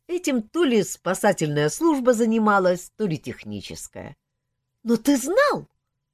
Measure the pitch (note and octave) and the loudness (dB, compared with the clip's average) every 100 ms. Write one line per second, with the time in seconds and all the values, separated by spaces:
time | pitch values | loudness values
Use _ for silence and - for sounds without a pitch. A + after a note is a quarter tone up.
0 | - F4 E4 B3+ G#3+ E4 D#4 A3+ F3 - | -8 -6 -2 -4 -2 0 2 2 0 -4
1 | E3+ F#3 G#3+ F3 D#3 D3 D3+ - E4 C#4+ | -6 0 0 0 0 0 0 2 0 2
2 | B3 A3+ A#3 A3+ G#3+ G3+ F3+ F3+ - - | 2 2 2 2 2 4 2 0 -4 -6
3 | G#3+ D3+ - G#2+ G#2+ G#2 - D#2+ - G2 | -4 -4 -8 -12 -12 -12 -12 -14 -16 -16
4 | - - _ _ _ _ _ _ A3 A3+ | -16 -18 _ _ _ _ _ _ -2 0
5 | C#4 C#4 C4 G#4+ C#5+ G3+ - _ _ _ | 2 0 2 2 2 0 -6 _ _ _
6 | _ | _